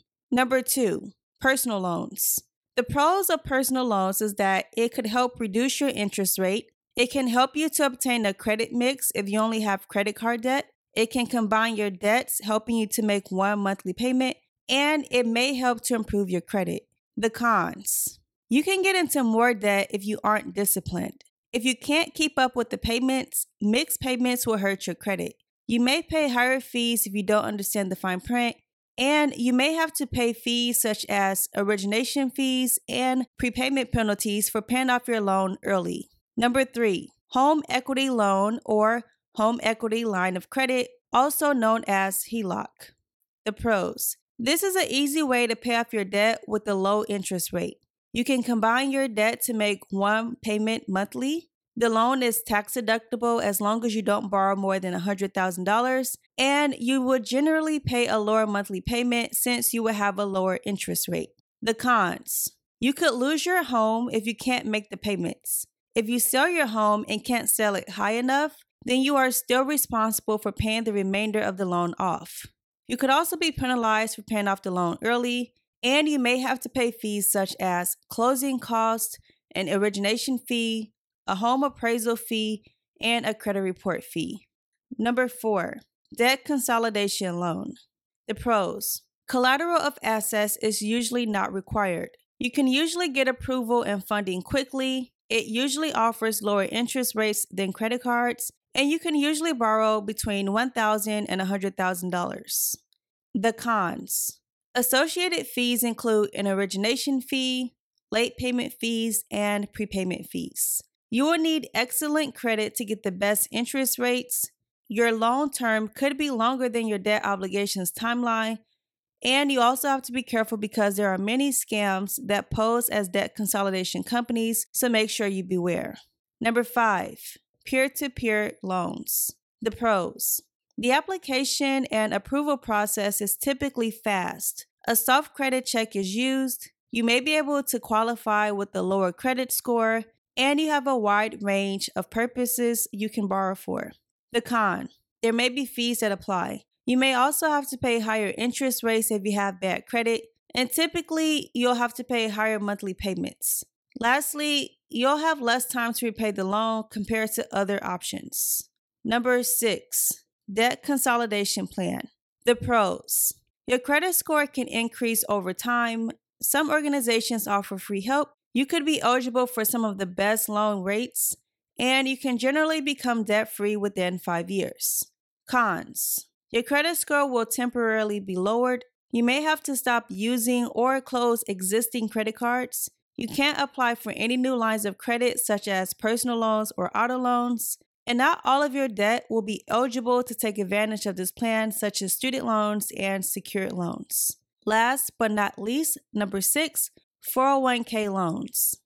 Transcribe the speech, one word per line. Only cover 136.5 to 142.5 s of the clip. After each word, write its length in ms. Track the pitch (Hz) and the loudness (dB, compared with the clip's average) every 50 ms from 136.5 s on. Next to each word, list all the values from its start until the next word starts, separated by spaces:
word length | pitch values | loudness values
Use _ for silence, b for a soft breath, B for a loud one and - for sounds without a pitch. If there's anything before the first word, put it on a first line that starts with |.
| 247 - - - _ _ _ _ | -4 -6 -10 -16 _ _ _ _
You 140 | - 226 233 | -2 0 2
may 160 | 233 233 254 | 4 2 2
be 160 | 254 302 311 | 2 2 0
able 260 | 311 302 277 294 285 277 | 0 2 0 0 -2 0
to 140 | - - 233 | -2 -4 -4
qualify 720 | - - 226 214 226 226 240 226 - 220 214 208 214 208 | -2 0 0 2 2 0 -2 -4 -2 0 2 2 2 0
with 240 | 202 196 202 196 - | 0 -2 -4 -4 -4
a 60 | 185 | -2
lower 320 | 185 185 190 196 190 180 175 | 0 0 2 2 2 0 0
credit 400 | - - 254 254 247 262 254 - | -2 -2 -2 0 0 -2 -2 -4
score, 520 | - - 247 240 233 226 220 226 226 226 226 _ _ _ _ - | -4 -2 0 0 2 2 2 2 0 -2 -6 _ _ _ _ -4
and 240 | - 254 277 294 294 | 0 2 2 4 2
you 80 | 311 311 | 2 2
have 180 | 302 285 254 | 2 0 2
a 100 | 277 269 | 2 0
wide 460 | 247 208 202 202 208 214 220 - - 208 | 2 2 2 2 2 2 0 -2 -4 -2
range 480 | 202 196 196 196 196 196 196 - - - | 0 0 0 0 0 -2 -4 -4 -6 -6
of 160 | 185 185 - | -6 -6 -4
purposes 800 | - 226 233 247 247 254 247 240 | -2 -2 -2 -2 -2 -2 -2 -2